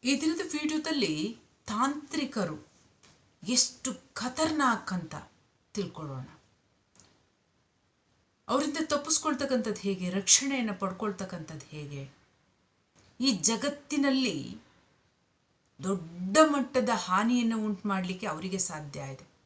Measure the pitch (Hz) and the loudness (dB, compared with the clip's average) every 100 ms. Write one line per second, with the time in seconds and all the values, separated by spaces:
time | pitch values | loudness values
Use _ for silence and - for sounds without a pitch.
0 | 247 277 311 330 392 302 302 311 320 294 | 2 2 2 0 -4 -4 -2 -2 -2 0
1 | 185 151 196 233 _ _ - 214 269 294 | 0 0 -2 -6 _ _ -6 0 0 0
2 | - 311 269 226 175 151 - _ _ _ | -6 -4 -4 -2 -2 -4 -12 _ _ _
3 | - _ _ _ 175 247 - - 269 196 | -20 _ _ _ 0 2 2 -2 -8 -8
4 | - - 233 254 320 311 269 214 - 185 | -12 -8 -6 0 2 4 4 4 0 -4
5 | 160 - - _ _ _ _ - 180 - | -4 -12 -14 _ _ _ _ -6 -6 -6
6 | 151 135 127 - _ _ _ _ _ _ | -8 -8 -10 -16 _ _ _ _ _ _
7 | - _ _ _ _ _ _ _ _ _ | -20 _ _ _ _ _ _ _ _ _
8 | _ _ _ _ - 247 302 320 311 285 | _ _ _ _ 0 2 2 -2 0 0
9 | - - 311 285 277 254 220 208 196 190 | 2 0 2 0 0 0 0 -4 -2 -2
10 | 180 185 196 - 269 269 226 196 190 185 | -2 -2 4 4 4 0 -2 -2 -4 -2
11 | 214 190 185 175 156 151 - 151 147 143 | -4 -4 -8 -8 -10 -14 -12 -12 -10 -10
12 | 135 - _ _ _ _ _ _ _ _ | -12 -16 _ _ _ _ _ _ _ _
13 | - _ 262 196 - 226 294 - - 294 | -20 _ 0 2 2 2 0 -4 -4 2
14 | 277 262 254 151 123 220 - _ _ _ | 4 4 2 -2 -6 -12 -18 _ _ _
15 | _ _ _ _ _ _ _ _ 160 196 | _ _ _ _ _ _ _ _ -2 -2
16 | 165 175 185 208 311 285 247 254 220 208 | -4 -8 2 8 8 6 2 2 2 0
17 | - 185 226 247 226 226 214 196 208 190 | 2 2 4 4 4 2 -2 -2 0 0
18 | 180 185 214 156 185 185 - 156 147 143 | -2 -4 -4 -6 -4 -4 -4 -6 -8 -8
19 | 135 131 - _ | -10 -12 -16 _